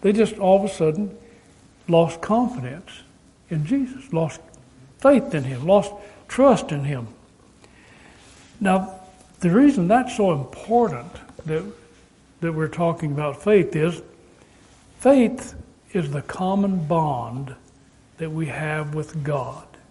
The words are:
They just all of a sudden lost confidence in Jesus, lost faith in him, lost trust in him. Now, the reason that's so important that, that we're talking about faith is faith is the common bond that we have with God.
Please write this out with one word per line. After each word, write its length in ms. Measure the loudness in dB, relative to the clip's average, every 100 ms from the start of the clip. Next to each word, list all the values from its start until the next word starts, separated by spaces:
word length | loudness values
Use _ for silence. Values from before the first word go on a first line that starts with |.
They 100 | 2
just 280 | 2 0 0
all 180 | 2 4
of 120 | 2
a 40 |
sudden 420 | -2 -2 0 -6 -10 -20 -20 _ _ _ _ 0
lost 320 | 2 2 -2
confidence 840 | -2 0 0 -4 -10 -12 -18 -20 -20 _ _ _ _
in 120 | -6
Jesus, 480 | -2 -2 -2 -8 -6
lost 300 | -4 -4 -6 -20 -20 -20 _ -20 _
faith 380 | 4 4 2 -4
in 80 |
him, 240 | -6 -6 2
lost 260 | 2 2 -8 -20 -20 -12
trust 440 | 4 6 6 2
in 120 | -6
him. 240 | -4 -6 -10 -16 _ _ _ _ -20 _ _ -20 -20 _ -20 -20 -20 -4
Now, 420 | 2 2 0 -12 -20 -20 _ _
the 100 | 2
reason 360 | 6 6 4 4
that's 300 | 2 2 0
so 140 | 0
important 800 | 0 -4 -12 0 2 2 -2 -12 -18 -20 -18 -8
that, 180 | -6 -6 -16 -20 _ _ _ _ _
that 100 | -6
we're 180 | -4 -4
talking 420 | -2 -2 -2 -4
about 320 | -4 -4 -4
faith 320 | 2 4 4 0
is 260 | -2 -2 -14 -20 _ _ _ _ _ _ _ -2
faith 560 | 4 6 4 0 -12 -16 -20 _ _
is 160 | -6 -4
the 140 | -6
common 640 | -8 -6 -2 0 0 -2 -2
bond 680 | 0 0 -2 -6 -10 -12 -14 _ _ _ _ _ _
that 140 | -8
we 160 | -6 -6
have 480 | -6 -6 -4 -6 -8
with 280 | -8 -8
God. 440 | -4 -4 -6 -12 -18 -20 _